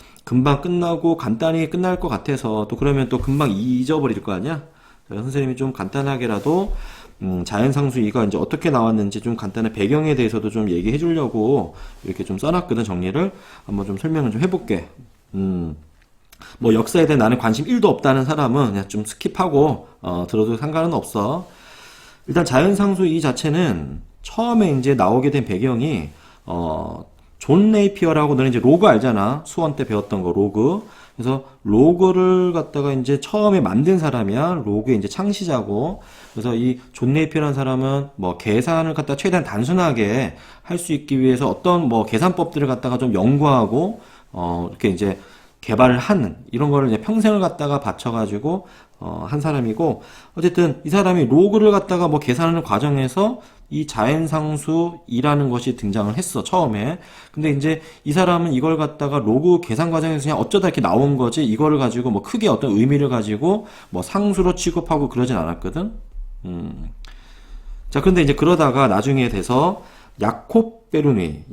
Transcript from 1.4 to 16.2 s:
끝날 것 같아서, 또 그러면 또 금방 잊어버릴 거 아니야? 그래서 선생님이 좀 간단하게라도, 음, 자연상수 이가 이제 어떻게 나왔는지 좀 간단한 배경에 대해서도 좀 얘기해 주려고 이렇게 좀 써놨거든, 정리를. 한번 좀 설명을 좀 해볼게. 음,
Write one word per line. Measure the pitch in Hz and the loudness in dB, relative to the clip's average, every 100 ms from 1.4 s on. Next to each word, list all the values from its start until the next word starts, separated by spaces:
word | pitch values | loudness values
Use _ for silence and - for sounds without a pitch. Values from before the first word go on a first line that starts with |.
| 160 165 160 | 0 0 -2
끝날 | 175 185 180 | -2 -2 -2
것 | 170 | -4
같아서, | 104 - 135 113 107 104 | -4 -4 -4 -2 -4 -4
또 | 120 | -2
그러면 | 143 139 123 | 0 2 0
또 | 123 | -2
금방 | 135 139 143 | 0 0 0
잊어버릴 | 98 123 127 127 156 135 107 | 0 0 0 0 0 0 -4
거 | 107 | -6
아니야? | 92 123 156 - _ _ _ - | -6 -6 -8 -12 _ _ _ -14
그래서 | 101 | -10
선생님이 | 127 139 131 127 | -6 -4 -4 -2
좀 | 135 | -4
간단하게라도, | 131 95 139 139 135 120 101 143 175 208 - - - - - | -4 -6 -4 -4 -2 -2 -2 0 0 0 -6 -8 -18 -20 -10
음, | 95 90 | -6 -4
자연상수 | 85 104 131 139 139 123 | -4 0 0 0 0 0
이가 | 107 120 | -2 0
이제 | 107 92 | 0 0
어떻게 | - 151 170 | -2 -2 0
나왔는지 | 135 113 110 101 104 | 2 2 2 0 -4
좀 | 113 113 | -6 -6
간단한 | 101 113 113 | -6 -4 -4
배경에 | 110 101 147 156 | 0 0 2 2
대해서도 | 135 113 110 107 | 0 0 0 -4
좀 | 110 107 | -2 -2
얘기해 | 87 98 143 | 0 0 -2
주려고 | 170 165 131 113 110 139 87 - - - | 0 0 -2 0 2 2 -2 -10 -18 -14
이렇게 | - 92 | -10 -8
좀 | 90 95 | -6 -4
써놨거든, | 147 175 170 120 | -2 -2 -2 -4
정리를. | 104 90 92 123 196 - - - - | -2 -4 -4 -2 -4 -6 -20 -20 -8
한번 | 104 98 | -6 -4
좀 | 98 | -6
설명을 | 160 160 131 | -4 -2 -2
좀 | 107 | 0
해볼게. | 180 180 - 95 - - - _ _ | -2 -2 -2 -4 -4 -18 -20 _ _
음, | 98 95 90 82 76 - _ _ _ | -4 -2 -2 -6 -10 -18 _ _ _